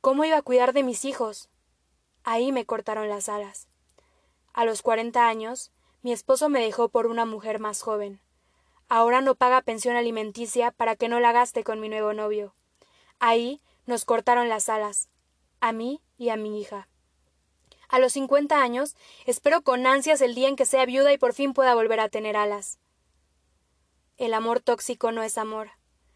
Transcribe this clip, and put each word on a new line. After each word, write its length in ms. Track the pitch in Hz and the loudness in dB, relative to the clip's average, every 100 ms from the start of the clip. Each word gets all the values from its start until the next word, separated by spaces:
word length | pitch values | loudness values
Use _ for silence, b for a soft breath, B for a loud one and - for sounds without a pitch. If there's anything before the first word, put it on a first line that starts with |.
¿Cómo 240 | 262 269 | 0 2
iba 120 | 311 311 | 2 2
a 60 | |
cuidar 300 | 269 247 247 | 4 4 4
de 100 | 269 | 2
mis 220 | 262 226 | 0 -4
hijos? 440 | 269 262 220 - - _ _ _ _ _ _ _ - | -8 -4 -6 -6 -20 _ _ _ _ _ _ _ -4
Ahí 260 | 226 254 | 0 0
me 120 | 262 | -2
cortaron 460 | 220 220 214 214 214 | -4 -6 -4 -6 -6
las 180 | 208 196 | -6 -6
alas. 400 | 208 202 - - _ _ _ _ _ _ _ _ | -8 -10 -16 -20 _ _ _ _ _ _ _ _
A 100 | - | -2
los 160 | 226 214 | -2 0
cuarenta 480 | - 226 233 240 233 | 0 0 0 2 2
años, 440 | 226 220 254 - _ _ _ | 2 -8 -12 -16 _ _ _
mi 100 | 247 | -6
esposo 380 | 240 - 262 302 | -6 0 0 2
me 140 | 277 | 0
dejó 240 | 220 214 233 | 0 0 0
por 180 | 233 233 | 2 0
una 200 | 233 226 | 0 -4
mujer 340 | 220 220 214 | -4 -8 -6
más 220 | 214 208 | -6 -6
joven. 380 | - 214 208 196 _ _ _ _ _ _ _ | -6 -6 -6 -12 _ _ _ _ _ _ _
Ahora 320 | 226 233 262 | 2 4 4
no 140 | 262 | 2
paga 260 | 247 247 254 | 2 4 4
pensión 340 | - 226 240 | 2 -4 -2
alimenticia 760 | 240 233 226 214 226 233 247 233 | 0 -2 -4 -8 -8 -4 -2 -2
para 260 | - 226 220 | 0 -2 -2
que 120 | 233 | -2
no 120 | 233 | 2
la 120 | 240 | 4
gaste 320 | 233 247 233 | 4 2 -2
con 160 | 220 220 | -6 -8
mi 100 | 214 | -8
nuevo 240 | 214 214 | -4 -4
novio. 400 | 214 214 214 202 _ _ b b b b b | -4 -4 -6 -8 _ _ b b b b b
Ahí 420 | 233 233 240 294 _ _ | 2 2 0 -8 _ _
nos 220 | - 233 - | -6 -6 -2
cortaron 420 | 226 254 240 240 | 0 2 2 2
las 220 | 220 - | -2 -2
alas, 400 | 220 208 202 - _ _ _ _ _ | -4 -4 -6 -8 _ _ _ _ _
a 120 | 233 | -2
mí 280 | 226 233 294 _ _ | -2 -6 -8 _ _
y 140 | 240 | -4
a 60 | 220 | -4
mi 220 | 214 208 | -6 -10
hija. 280 | 202 202 - _ _ _ _ _ _ _ _ b b | -10 -14 -16 _ _ _ _ _ _ _ _ b b
A 80 | 254 | 2
los 160 | 254 | 2
cincuenta 480 | 277 269 277 294 302 | 0 2 2 4 2
años, 340 | 247 240 294 B B B - | 2 0 -6 B B B -6
espero 340 | 240 294 330 | 0 2 2
con 260 | 285 247 254 | 2 2 2
ansias 360 | 269 285 294 | 2 2 2
el 120 | 254 | 2
día 140 | 240 269 | 2 0
en 80 | 277 | 2
que 80 | |
sea 220 | 269 269 254 | 0 2 2
viuda 260 | 262 277 | 2 4
y 60 | 285 | 4
por 160 | 247 | 2
fin 180 | 247 277 | 0 -2
pueda 220 | 262 262 | 2 4
volver 260 | 233 220 220 | 4 2 0
a 80 | 214 | -2
tener 300 | 214 214 208 | -4 -4 -2
alas. 400 | 208 202 - - _ _ _ _ _ _ _ _ _ _ _ _ _ _ | -2 -4 -10 -18 _ _ _ _ _ _ _ _ _ _ _ _ _ _
El 160 | 240 | -2
amor 280 | 220 226 233 | 0 -2 -2
tóxico 520 | - 240 - 240 226 | -2 -2 -4 -4 -4
no 100 | 226 | -4
es 140 | 220 226 | -6 -6
amor. 360 | 220 220 214 _ _ _ _ | -6 -8 -12 _ _ _ _